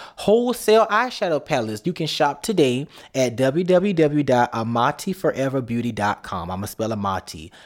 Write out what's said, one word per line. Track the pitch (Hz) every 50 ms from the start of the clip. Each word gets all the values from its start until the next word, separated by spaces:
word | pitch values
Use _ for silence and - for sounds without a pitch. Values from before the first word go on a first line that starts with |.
| - - - -
Wholesale | - - 208 233 240 247 233 - - - 214 226 214
eyeshadow | - 202 214 247 254 - - 208 175 156 139 -
palettes. | - 156 131 113 110 107 107 -
You | 180
can | 175 - 165
shop | 147 - - 156 143 139 - -
today | - 214 180 147 131 123 127 147 - - - - - -
at | 135 131 123 117
w | 110 131 135 135 170 185
w | 170 180 180 180 208 196
w | 165 156 147 147 147
dot | 143 135 123 123 120 -
amati | - 117 110 113 120 120 120 139 147 - - 196
forever | 185 - - 156 - 123 135 135 131 135
beauty | 123 110 117 120 120 120
dot | 110 107 101 104 98 -
com. | - - 98 92 87 87
I'ma | 92 92 101
spell | - - - 110 107
Amati. | 110 104 101 98 95 92 - - - 82 78 87 - - -